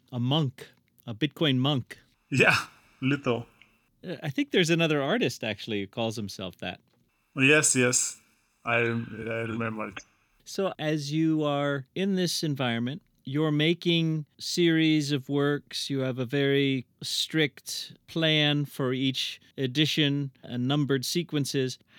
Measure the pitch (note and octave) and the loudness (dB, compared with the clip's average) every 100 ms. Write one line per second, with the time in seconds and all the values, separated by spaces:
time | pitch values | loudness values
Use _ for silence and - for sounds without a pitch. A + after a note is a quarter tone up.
0 | - B2 B2 D#3 C#3 - - _ _ _ | -10 -4 0 2 0 -4 -18 _ _ _
1 | - A2 D#3 - D#3 B2+ C#3 C3+ - - | -12 -4 -4 0 2 2 2 0 -4 -14
2 | _ _ - C#3+ G#3+ - - - _ - | _ _ -4 2 4 4 0 -16 _ -4
3 | C3 C#3 C3 A#2 - _ _ _ _ _ | -2 0 0 -2 -4 _ _ _ _ _
4 | F3+ E3 D#3 F#3+ C#4+ A3+ D#3+ E3 E3 D3 | -12 -8 -6 -4 0 2 2 2 2 2
5 | C3+ A#3 D#3 - A2+ G2+ - G#2 F#2+ - | 0 0 0 -2 -6 -6 -4 -4 -4 -4
6 | A2+ A2 G2+ - F#2 - F#2 - _ _ | -4 -4 -8 -8 -12 -10 -12 -12 _ _
7 | _ _ _ C#3 C3+ D3+ C#3+ C3 B2 B2+ | _ _ _ 2 6 6 4 4 4 2
8 | - - _ _ _ _ - A#2 A#2 A#2 | -2 -8 _ _ _ _ -2 0 2 -2
9 | A#2 G#2+ A2 A2+ A2+ A2+ A2+ A2 G#2 G2 | -4 -8 -6 -4 -4 -4 -4 -4 -8 -10
10 | - _ _ _ - - F#3+ - D#3 D#3 | -18 _ _ _ -12 -4 -4 -2 -2 -2
11 | C#3+ D#3 D#3+ D#3 D3 C#3+ C#3+ C#3+ C3 - | -2 0 2 2 0 0 0 -2 -6 -4
12 | G3 F#3 F3 - D#3+ C#3 B2+ A#2 A#2+ D#3 | -2 0 0 -2 -2 0 0 0 -2 -6
13 | _ _ - C#3+ D#3 D3 D#3 E3+ F3 E3 | _ _ -6 0 2 4 2 2 2 2
14 | D#3+ D#3 D3 - - - E3+ D#3+ D#3+ D#3 | 2 -2 -6 -12 -6 2 4 4 4 4
15 | C#3+ C#3+ C3+ C#3+ C#3+ C#3+ - - - C3+ | 2 -2 0 0 2 0 -4 -8 -4 -2
16 | C3 B2+ A#2+ C#3+ C#3 C#3 C#3 C3 - - | -2 -2 -2 0 2 4 2 0 -4 -12
17 | - - - D#3+ D3 - - - - - | -6 -4 -2 0 0 -2 -10 -10 -10 -18
18 | - E3+ D#3+ D#3 D3 D3 C#3+ - B2+ C3 | -8 -2 2 4 4 2 0 -2 -2 0
19 | C3+ C3 - - _ - C3 C3 D#3 - | -2 -2 -6 -8 _ -6 -2 2 2 2
20 | D3 C#3+ C#3 - - A#2+ B2 D3 C3+ C#3 | 2 0 -4 -8 -10 -4 0 0 0 0
21 | B2 F3 E3 D3+ C3+ C#3 C3 - _ | -2 -4 -2 -2 -2 -2 -4 -6 _